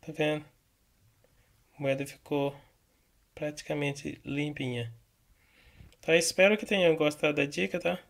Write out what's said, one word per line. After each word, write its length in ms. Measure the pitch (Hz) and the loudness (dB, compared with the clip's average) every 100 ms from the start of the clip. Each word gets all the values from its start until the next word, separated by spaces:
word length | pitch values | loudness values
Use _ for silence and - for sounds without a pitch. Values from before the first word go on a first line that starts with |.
Tá 100 | - | -14
vendo? 340 | 151 151 151 147 _ _ _ _ _ _ _ _ _ _ _ _ - | -2 -2 -2 -6 _ _ _ _ _ _ _ _ _ _ _ _ -6
A 60 | |
moeda 240 | 139 135 135 | -2 -2 -4
ficou 500 | - - 147 139 139 - _ _ _ _ _ _ | -10 -4 0 0 -4 -20 _ _ _ _ _ _
praticamente 880 | - 151 151 - 151 147 139 147 143 | -8 -8 -8 -8 -4 -4 -4 -10 -10
limpinha. 720 | - 139 147 147 131 123 117 - _ _ _ _ _ _ - - - _ | -6 -4 -4 -4 -6 -4 -8 -12 _ _ _ _ _ _ -20 -20 -20 _
Tá? 160 | - 165 | 2 4
Espero 400 | 170 - 190 208 | 4 4 4 4
que 120 | 214 | 0
tenham 280 | 202 175 160 | 2 4 4
gostado 380 | 151 151 151 | 2 2 0
da 120 | 147 143 | 2 0
dica, 340 | 147 190 175 | 0 -2 -2
tá? 180 | 170 180 - | -2 -4 -8